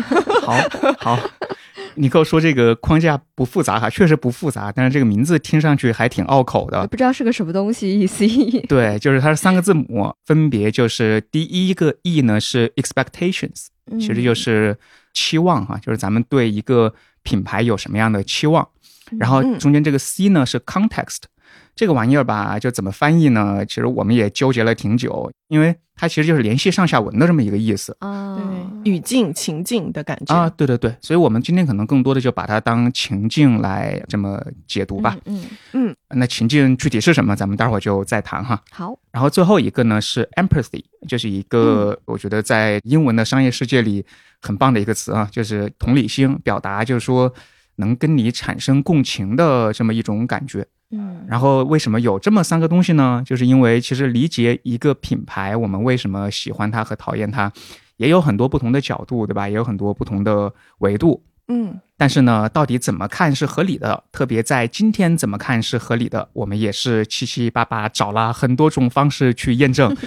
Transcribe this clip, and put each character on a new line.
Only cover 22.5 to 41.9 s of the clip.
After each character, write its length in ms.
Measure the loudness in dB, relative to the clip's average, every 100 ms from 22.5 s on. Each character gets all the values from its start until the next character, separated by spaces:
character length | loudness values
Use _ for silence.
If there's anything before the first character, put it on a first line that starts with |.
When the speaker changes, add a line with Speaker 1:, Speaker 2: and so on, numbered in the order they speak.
| -4
Speaker 1:
就 100 | -4
怎 120 | -4
么 80 | -6
翻 300 | -2 2 4
译 80 | 4
呢？ 360 | 4 2 -2
其 100 | -4
实 120 | -4 -4
我 160 | -2
们 100 | 0
也 160 | 2 2
纠 220 | 0 0
结 120 | 2
了 100 | 0
挺 220 | 0 0 -2
久， 340 | -2 -6 -10 -12 -2
因 140 | 2
为 140 | 2 0 _
它 120 | -6 -4
其 100 | 0
实 100 | 2
就 80 |
是 80 | 2
联 140 | 2 2
系 120 | 2
上 160 | 2 2
下 140 | 2
文 160 | 0 2
的 80 | 4
这 60 |
么 80 | 4
一 60 | 2
个 80 | 0
意 200 | 0 -2
思。 200 | -6 -12
Speaker 2:
啊。 360 | -12 -10 -10 -8
Speaker 3:
对， 560 | -8 -8 -10 -6 -2
语 60 | -2
境、 320 | 0 0 0
情 320 | -2 -6 -6
境 260 | -4 -4 -4
的 100 | -8
感 180 | -8 -6 0
觉。 80 |
Speaker 1:
啊， 160 | 2 2
对， 160 | 2 0
对， 100 | 2
对。 180 | 0 -4
所 140 | 0
以 40 | 2
我 100 | 4
们 120 | 2
今 160 | 0 2
天 100 | 2
可 60 |
能 140 | 0 0
更 160 | 2
多 120 | 2
的 60 | 2
就 100 | 0
把 160 | -2 -2
它 140 | -2
当 320 | 0 2 0
情 360 | -2 -4 -2 -2
境 320 | 4 4 4
来 400 | 0 -2 -4 -6 -6
这 100 | -4
么 220 | -4 -6 -10 -14 -8
解 180 | -6
读 160 | -4 -4
吧。 160 | -4 -4
Speaker 2:
嗯， 200 | -8 -10 -10 -18 -8
嗯。 220 | -2 -2 -4 -6
Speaker 1:
那 120 | -2 -2
情 220 | 0 0
境 280 | 2 2 2
具 140 | 0
体 100 | 0
是 140 | 2
什 100 | 2
么， 100 | 2
咱 140 | 0 -2
们 80 | -2
待 120 | 0
会 80 | -2
儿 40 |
就 240 | -2 -2
再 160 | -2 -4
谈 240 | -4 -8
哈。 160 | -4 -6 -8
Speaker 2:
好。 260 | -14 -12 -12 _
Speaker 1:
然 120 | -2
后 80 | 0
最 120 | 4
后 160 | 4 4
一 120 | 2
个 120 | 0
呢 160 | 2 2
是 280 | 0 -4 -4 -2
empathy， 480 | 0 0 0 -8 -16 _ -6
就 80 | -4
是 140 | -4
一 100 | -6
个 480 | 0 2 4 4 0